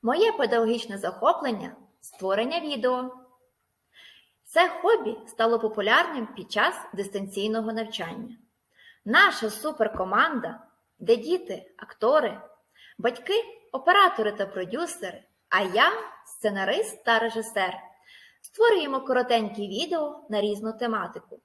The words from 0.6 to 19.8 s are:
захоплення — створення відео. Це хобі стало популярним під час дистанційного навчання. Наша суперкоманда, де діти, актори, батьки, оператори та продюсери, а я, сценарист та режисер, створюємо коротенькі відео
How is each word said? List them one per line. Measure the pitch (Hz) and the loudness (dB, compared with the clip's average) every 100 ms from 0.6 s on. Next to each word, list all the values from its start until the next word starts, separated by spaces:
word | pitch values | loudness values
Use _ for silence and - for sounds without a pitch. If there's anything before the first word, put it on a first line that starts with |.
| 226 233 - 196 | 2 0 -2 -6
захоплення — | 196 - 262 349 277 208 175 - - _ | -6 0 2 2 0 -4 -8 -14 -20 _
створення | - - 190 202 240 339 | -18 -8 -2 0 0 -2
відео. | 311 277 254 254 254 - - _ _ _ _ _ _ _ - - _ _ | -4 -2 0 0 -4 -12 -20 _ _ _ _ _ _ _ -20 -20 _ _
Це | - 320 359 | -2 4 4
хобі | - 381 440 220 - - | 4 2 2 2 -8 -12
стало | - 226 233 | 0 2 2
популярним | 226 214 202 262 339 294 220 | 0 -2 2 4 2 -4 -8
під | - 175 | -12 -6
час | 208 277 - - | 0 0 -2 -10
дистанційного | 185 196 202 196 196 214 220 220 | -8 -6 -6 -6 -4 -2 -2 -4
навчання. | 220 214 - 165 - 226 - _ _ _ _ - _ | -6 -6 -8 -8 -10 -12 -16 _ _ _ _ -20 _
Наша | - 285 392 - 220 | 0 4 4 4 -4
суперкоманда, | 214 302 302 208 - 190 208 320 269 - 233 - _ _ _ | -4 -6 0 -2 0 0 2 2 0 -6 -10 -18 _ _ _
де | 185 226 | 2 2
діти, | 240 359 - 185 - - | 2 -4 -4 -12 -12 -20
актори, | - - 220 302 240 - - _ _ _ - - | -20 -2 4 4 2 -4 -16 _ _ _ -20 -4
батьки, | 233 - - 415 453 - _ | -4 -4 -2 -2 -2 -12 _
оператори | 269 330 392 392 - 214 | -2 4 6 6 4 -2
та | 202 196 | -2 -6
продюсери, | - 180 247 339 - 196 - _ _ _ | -4 -6 -4 -4 -6 -10 -12 _ _ _
а | 180 | 0
я, | 190 196 311 440 - - - | 2 4 4 4 -8 -16 -16
сценарист | - 214 202 190 285 440 - | -4 -4 -2 -2 0 -2 -4
та | - 226 | 0 2
режисер, | 226 220 226 - 185 190 - _ _ - - _ | 2 -4 -4 -2 -2 -4 -16 _ _ -20 -20 _
створюємо | - - 466 403 294 262 | -18 2 4 4 0 -4
коротенькі | 269 254 247 233 214 208 202 | 0 0 4 2 2 -6 -6
відео | 196 | -4